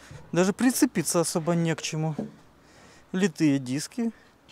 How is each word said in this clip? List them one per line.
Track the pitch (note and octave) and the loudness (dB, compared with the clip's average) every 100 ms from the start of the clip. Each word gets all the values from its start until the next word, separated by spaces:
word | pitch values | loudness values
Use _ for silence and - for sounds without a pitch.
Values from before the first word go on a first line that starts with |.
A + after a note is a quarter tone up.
| - - - | -20 -20 -2
даже | E3 F#3 | 2 2
прицепиться | - B3 B3 C#4+ - D3+ F3 | 2 0 4 2 2 0 0
особо | D#3+ F3+ D#3+ | 0 -2 0
не | E3+ E3 | 0 0
к | D3+ | -2
чему. | - D#3 D#3+ D3 - - - _ _ - - - _ | -4 -4 -4 -4 -8 -14 -20 _ _ -20 -20 -20 _
Литые | F#3 F#3+ - D#3 C#3 | -2 -2 2 2 2
диски, | B2+ C3+ - - A3+ - - _ _ | -2 -6 -6 -4 -6 -6 -20 _ _